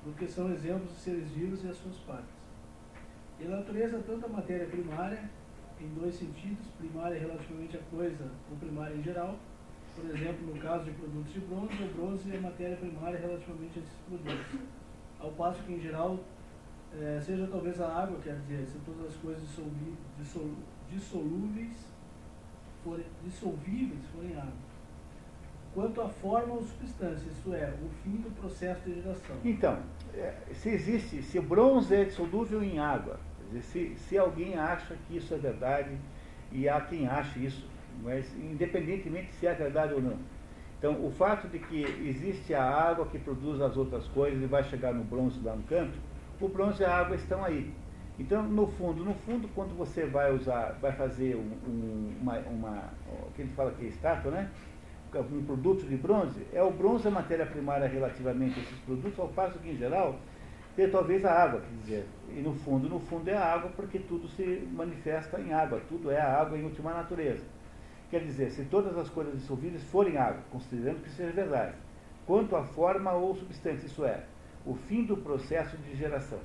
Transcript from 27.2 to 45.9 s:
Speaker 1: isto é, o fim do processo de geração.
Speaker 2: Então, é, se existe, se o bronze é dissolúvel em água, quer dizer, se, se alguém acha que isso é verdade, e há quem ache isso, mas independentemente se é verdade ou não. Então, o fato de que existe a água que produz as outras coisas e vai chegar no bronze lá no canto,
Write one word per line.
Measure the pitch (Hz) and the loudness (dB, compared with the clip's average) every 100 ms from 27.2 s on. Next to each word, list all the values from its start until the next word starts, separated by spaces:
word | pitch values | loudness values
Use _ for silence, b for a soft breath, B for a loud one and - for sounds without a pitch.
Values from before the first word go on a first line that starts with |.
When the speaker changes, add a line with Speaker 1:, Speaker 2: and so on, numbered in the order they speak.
| 160 | -6
Speaker 1:
isto | 151 190 | -6 -4
é, | 175 143 147 | -2 -2 -4
o | 160 151 | -6 -6
fim | 190 214 | -4 -4
do | 226 | -4
processo | 202 190 - 180 180 | -6 -8 -4 -2 -2
de | 185 175 | -4 -4
geração. | 185 185 - 180 240 | -4 -6 -6 -2 2
Speaker 2:
Então, | 220 175 117 - - - - | 6 6 4 -2 -8 -8 -4
é, | 90 - - | -4 -6 -8
se | 131 214 | -4 0
existe, | 208 156 226 - 151 | 2 4 2 0 -6
se | 123 185 | -2 0
o | |
bronze | 143 180 254 269 190 | 4 10 10 10 8
é | 196 196 | 8 6
dissolúvel | - 170 196 226 214 | 4 0 2 2 2
em | 202 165 | 2 2
água, | 147 131 - - - - | 2 2 0 -6 -8 -10
quer | - | -8
dizer, | 117 | -8
se, | 117 175 165 113 | -4 -2 -2 -4
se | - 190 | 2 6
alguém | 185 160 180 180 | 6 4 -2 0
acha | 156 175 - 160 - | 2 0 -2 -10 -6
que | 170 | -6
isso | - 156 | -2 0
é | |
verdade, | 135 113 127 143 139 139 - B B B B | 0 0 2 2 2 -4 -8 B B B B
e | 135 139 | 2 4
há | 147 | 4
quem | - 170 127 | 2 0 2
ache | 139 143 131 131 | 2 0 -2 -4
isso, | 135 - - - 127 | -4 -10 -12 -12 -8
mas | 117 131 131 160 | -2 -2 -2 -6
independentemente | 156 151 170 185 160 190 165 165 185 - | -6 0 2 2 0 -2 -2 -4 -4 2
se | 175 | 2
é | |
verdade | 170 147 143 156 | 4 2 4 4
ou | 143 | 4
não. | 127 107 - B B B B B | 2 0 -6 B B B B B
Então, | 147 151 156 | 2 4 0
o | |
fato | 135 190 208 175 | 4 6 6 0
de | 165 | -6
que | - 160 143 131 139 | -4 -2 0 0 -2
existe | 127 180 196 - 147 | 0 0 -2 2 4
a | |
água | 127 147 165 165 160 | 6 6 6 4 0
que | 147 | -2
produz | - 127 143 143 | -4 -2 0 2
as | 139 135 | 4 4
outras | 131 123 - | 2 0 0
coisas | 135 143 135 | 4 4 4
e | 131 | 4
vai | 139 | 4
chegar | 139 127 127 | 4 0 2
no | 120 | 2
bronze | 107 120 127 117 | 0 2 2 2
lá | 110 110 | -2 -2
no | |
canto, | 95 165 147 | 2 2 2